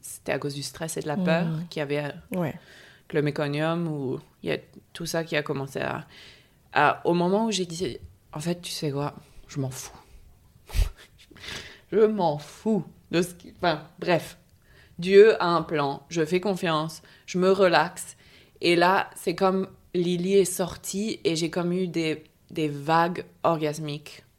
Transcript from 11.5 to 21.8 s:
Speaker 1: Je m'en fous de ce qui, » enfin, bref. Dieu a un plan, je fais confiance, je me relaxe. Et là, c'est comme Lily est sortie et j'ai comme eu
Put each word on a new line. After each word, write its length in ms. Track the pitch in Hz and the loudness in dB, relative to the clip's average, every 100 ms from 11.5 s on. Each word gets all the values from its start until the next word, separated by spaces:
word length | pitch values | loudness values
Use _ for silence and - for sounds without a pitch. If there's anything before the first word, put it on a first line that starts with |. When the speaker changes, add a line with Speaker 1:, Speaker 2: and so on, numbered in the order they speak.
| - - - _ | -14 -16 -20 _
Speaker 1:
Je 60 | 190 | 4
m'en 400 | 220 214 170 147 | 4 4 0 0
fous 460 | 147 - 214 214 151 - _ | -8 -6 0 0 -2 -14 _
de 100 | 160 | -2
ce 140 | 175 | -2
qui, » 180 | - - - | -6 -20 -2
enfin, 240 | 180 165 - - | -2 -2 -6 -10
bref. 400 | - 165 - - _ _ _ - - - | 0 0 0 -18 _ _ _ -20 -20 -8
Dieu 400 | 175 196 220 - | 6 10 10 8
a 40 | 175 | 2
un 160 | 170 | 0
plan, 420 | 156 156 143 143 - | 0 -2 -2 -4 -6
je 160 | 170 | -2
fais 140 | 156 180 | 0 0
confiance, 640 | 208 185 180 156 160 - - - - | 0 -2 0 0 -2 -8 -20 -20 -6
je 120 | 180 | 2
me 120 | 185 | 4
relaxe. 680 | 190 190 165 170 - - - - - - _ | 6 6 6 2 -4 -16 -18 -20 -20 -20 _
Et 160 | 165 170 | 2 6
là, 340 | 175 196 - - | 6 4 0 -6
c'est 180 | - | -6
comme 320 | 170 190 190 190 - _ | 0 2 2 -4 -10 _
Lily 420 | 180 175 180 180 | -2 0 0 2
est 100 | 196 | 4
sortie 720 | 180 - 175 - - 190 220 - | 4 0 -6 -6 -8 -6 -4 -2
et 100 | - | -2
j'ai 160 | 160 165 | 0 -2
comme 220 | 180 175 | -2 -2
eu 160 | 180 | -2